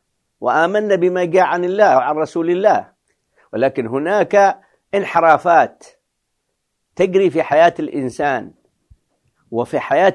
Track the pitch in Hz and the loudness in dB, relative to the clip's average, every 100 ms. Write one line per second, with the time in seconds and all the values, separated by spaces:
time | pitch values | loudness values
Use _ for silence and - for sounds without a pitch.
0 | _ _ _ - 117 127 170 208 214 190 | _ _ _ -8 -2 0 0 -2 -2 0
1 | 180 180 180 180 165 175 180 196 202 131 | 0 -2 -2 0 0 -2 -2 2 4 4
2 | 127 151 151 170 165 180 208 117 - _ | 0 -4 -4 -4 -2 0 0 0 -4 _
3 | _ _ _ _ _ 107 135 135 113 135 | _ _ _ _ _ -4 -4 -4 -6 -6
4 | 156 208 185 208 196 - _ _ - 202 | -4 -2 0 2 2 0 _ _ -8 -6
5 | 190 170 165 147 180 165 120 - - _ | -2 0 4 4 4 2 2 -4 -20 _
6 | _ _ _ _ _ _ _ _ _ - | _ _ _ _ _ _ _ _ _ -4
7 | 185 185 190 151 - 147 170 170 156 147 | 0 2 0 0 0 4 4 2 -8 -6
8 | 131 - 143 127 101 _ _ _ _ _ | -8 -4 -4 -4 -8 _ _ _ _ _
9 | _ _ _ _ - 113 120 143 - 143 | _ _ _ _ -10 -6 -4 -6 -2 0
10 | 190 | 0